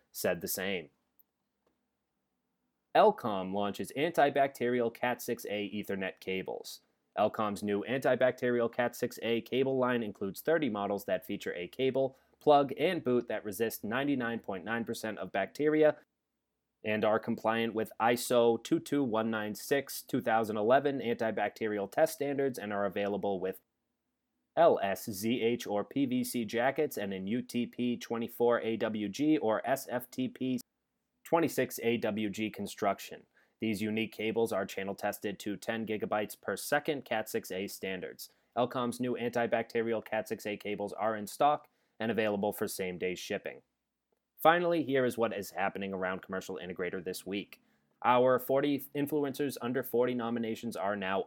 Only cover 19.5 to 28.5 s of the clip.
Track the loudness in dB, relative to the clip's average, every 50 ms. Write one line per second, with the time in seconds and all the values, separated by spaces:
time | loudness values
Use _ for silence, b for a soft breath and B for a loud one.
19.5 | -6 -8 -4 0 0 0 0 -2 -8 -10 -6 -4 -4 -2 2 2 4 4 4 2
20.5 | 0 0 4 6 6 6 4 2 0 -2 -2 -2 -2 0 0 0 0 0 0 -2
21.5 | -2 -2 -4 -2 -2 -2 -4 -2 2 2 2 2 2 0 -4 -2 0 0 0 0
22.5 | -2 -4 -4 -4 -2 0 0 0 0 0 0 0 0 0 0 -2 -2 -2 -2 -4
23.5 | -4 -6 -10 _ _ _ _ _ _ _ _ _ _ _ _ _ _ _ _ _
24.5 | _ 6 6 6 6 6 2 0 -2 -2 -4 -6 -6 -4 -2 0 0 2 2 2
25.5 | 2 0 -2 -2 -2 -2 -2 -2 0 0 0 2 2 0 0 -2 -2 -2 -2 -2
26.5 | 0 0 2 2 2 2 0 -2 -2 -4 -4 -4 -4 -4 -2 -2 -2 -2 -2 -2
27.5 | -2 -4 -4 -4 -4 -2 -2 -2 -2 -2 -4 -6 -4 -4 -4 -4 -2 2 4 4